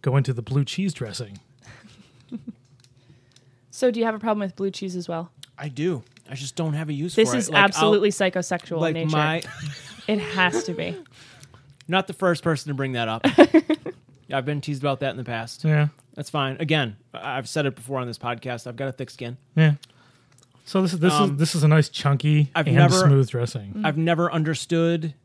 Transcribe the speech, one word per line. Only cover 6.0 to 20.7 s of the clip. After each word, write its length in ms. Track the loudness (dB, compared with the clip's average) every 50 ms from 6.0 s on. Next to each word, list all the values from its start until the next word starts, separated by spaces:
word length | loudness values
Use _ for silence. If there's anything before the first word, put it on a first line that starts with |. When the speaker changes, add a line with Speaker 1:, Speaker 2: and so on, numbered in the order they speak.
| -8 _ _ _ _ -16
Speaker 3:
I 60 | -12
just 220 | -12 -12 -10 -6
don't 180 | -4 -4 -2 -2
have 140 | -4 -4 -6
a 40 |
use 220 | -6 -6 -6 -2 2
Speaker 2:
This 160 | 2 2 4
Speaker 3:
for 60 | 2
it. 20 | -2
Speaker 2:
is 100 | -2 2
Speaker 3:
Like, 100 | 4 4
I'll, 60 | 4
Speaker 2:
absolutely 440 | 4 4 2 4 4 4 4 2 0
psychosexual 600 | 0 0 -2 0 0 -2 -4 -4 -6 -6 -6 -6 -4
in 40 | -2
Speaker 3:
like, 140 | -2 -2 -2
Speaker 2:
nature. 220 | -2 -2 -2 0
Speaker 3:
my 260 | 0 0 0 0 -4 -6 -10 -14 -12 -12 -12 -12
Speaker 2:
<laughs> 320 | -14 -18 -20 -20 -12 -6 -4
It 100 | -4 -4
has 460 | -4 -4 0 0 0 2 2 -2 -4
to 100 | -4 -6
be. 220 | -6 -6 -8 -8 -12 -16 _ _ -20 -20 -20 -20 -20
Speaker 3:
<laughs> 460 | -20 _ -20 -20 _ -20 -20 _ -8 -2
Not 180 | -2 -2 -2 -2
the 40 |
first 300 | -6 0 0 0 0 0
person 260 | 0 -2 -2 -2 -4 -8
to 40 | -6
bring 180 | -4 -4 -4
that 140 | -2 -2 -2
up. 180 | -2 -4 -2 -2 0 8 8 6 8 8 2 2 2 -6 -6
Speaker 2:
<laughs> 540 | -6 -16 -16 _ _ _ -20 _ _ -6
Speaker 3:
I've 120 | -4 -4 -2
been 160 | -2 -6 -4
teased 220 | -4 -6 -6 -4
about 160 | -2 -4 -2 -2
that 100 | -4 -6
in 60 | -6
the 60 | -6 -8
past. 380 | -8 -8 -8 -8 -10 -12 -2 0
Speaker 1:
Yeah. 240 | 2 4 4 4 2 0 _ _ _ _
Speaker 3:
That's 140 | -12 -12 -6
fine. 280 | -4 -2 -2 -2 -4 -4
Again, 380 | -2 0 0 0 0 -2 -6 -12 _ _ -16
I-, 240 | -12 -8 -6 -6 -6
I've 100 | -8 -6
said 180 | -4 -2 -2
it 100 | -2 -4
before 240 | -6 -12 -8 -6 -6
on 60 | -6 -8
this 100 | -10 -8
podcast. 480 | -8 -8 -8 -6 -8 -10 -10 -8 -10
I've 80 | -14 -10
got 120 | -8 -8 -8
a 40 |
thick 180 | -8 -10 -12 -12
skin. 260 | -10 -12 -12 -12 -12 -14 _ _ _
Speaker 1:
Yeah. 200 | 4 4 4 4 0 -6 _ _ _ _ _ _ _ _ _ _ _ _ _ _ _ _
So 140 | -4